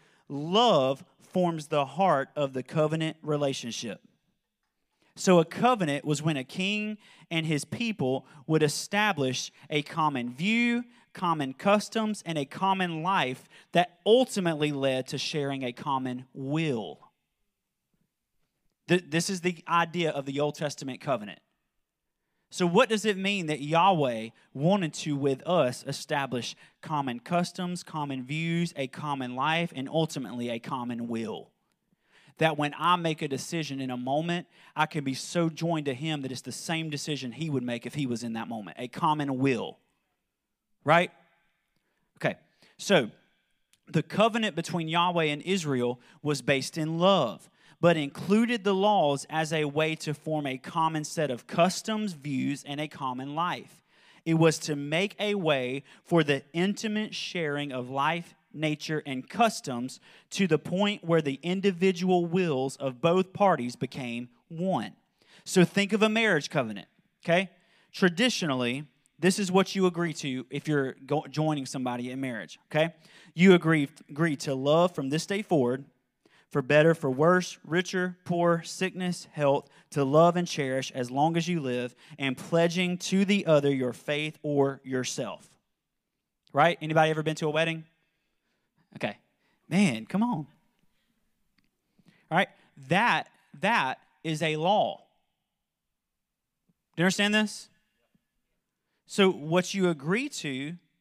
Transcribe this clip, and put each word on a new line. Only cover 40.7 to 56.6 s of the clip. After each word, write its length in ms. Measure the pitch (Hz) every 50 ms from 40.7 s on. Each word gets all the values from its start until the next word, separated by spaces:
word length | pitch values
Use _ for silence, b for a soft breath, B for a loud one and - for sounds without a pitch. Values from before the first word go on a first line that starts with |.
| _ _ _
Right? 280 | 139 156 170 180 170 - _ _ _ _ _ _ _ _ _ _ _ _ _ _ _ _ _ _ _ _ _
Okay. 180 | - 143 98 - _ b b b b b b
So, 340 | b - - 202 165 120 104 - _ _ _ _ _ _ _ _ _ _ _ _ _ _
the 160 | - - 165 151
covenant 540 | - - 170 208 233 208 233 220 208 147
between 320 | 165 165 - 160 180 165 156
Yahweh 360 | 160 175 170 180 175 175 160
and 180 | 151 147 147 -
Israel 580 | 170 190 196 160 147 135 123 120 120 123 b b b b b -
was 200 | 147 147 135 123
based 340 | 139 143 135 131 - -
in 220 | 165 156 156 160 165
love, 500 | 175 190 196 180 139 110 92 - - - b b b b b b
but 160 | - 170 170
included 680 | 160 147 139 - - - 165 202 220 233 226 240 226 180
the 100 | 202 196
laws 520 | 190 196 208 208 196 160 147 139 135 - -
as 220 | 147 160 160 151 165
a 140 | 156 151
way 280 | 147 143 147 156 160 160
to 180 | 156 - 160 147
form 340 | - - 156 156 151 147
a 120 | 139 131 131
common 460 | - 143 139 170 160 160 160 156 151
set 260 | - - - 156 139
of 160 | 123 113 -
customs, 680 | - - 175 170 185 175 - - - 220 214 214 208 175
views, 500 | 143 131 147 139 127 131 135 143 135 -
and 140 | 143 143 143
a 80 | 151 127
common 480 | - - 143 131 127 127 131 143 143
life. 480 | 156 175 180 151 123 - - - _ b b b b b b b b b
It 100 | 165 165
was 240 | 160 160 160 151 -
to 140 | - - 151
make 400 | 143 143 147 151 165 196 208 - -
a 160 | 202 208 208
way 480 | 202 180 156 147 135 127 123 131 135 B B B B B
for 220 | - 170 170 156
the 180 | 143 143 135 - _ -
intimate 640 | 165